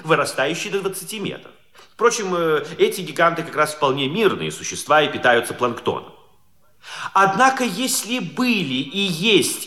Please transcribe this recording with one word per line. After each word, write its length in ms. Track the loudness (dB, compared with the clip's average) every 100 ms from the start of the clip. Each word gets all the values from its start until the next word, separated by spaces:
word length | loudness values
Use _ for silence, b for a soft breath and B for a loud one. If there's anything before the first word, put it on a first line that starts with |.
вырастающие 680 | 0 0 0 0 -2 -2 -4
до 100 | -4
двадцати 380 | -4 -6 -10 -8
метров. 320 | -8 -10 -14 -20 _ -20 b
Впрочем, 420 | 0 2 2 -2 0
э, 280 | 2 0 0 2
эти 240 | 2 2
гиганты 400 | -6 2 2 2
как 140 | -2 0
раз 180 | -2
вполне 340 | 2 0 2 0
мирные 440 | 2 2 2 -6
существа 500 | -8 -10 -6 2 4
и 100 | 2
питаются 440 | 2 4 4 2 -2
планктоном. 580 | -4 -2 -4 -4 -6 -20 -20 _ _ _ _ _ B B B
Однако, 500 | 2 4 4 4 4
если 560 | -2 -2 -2 -2 -4 -4
были 560 | -4 -2 0 0 0 -4
и 240 | -4 -2
есть 680 | -2 0 4 4 4 -4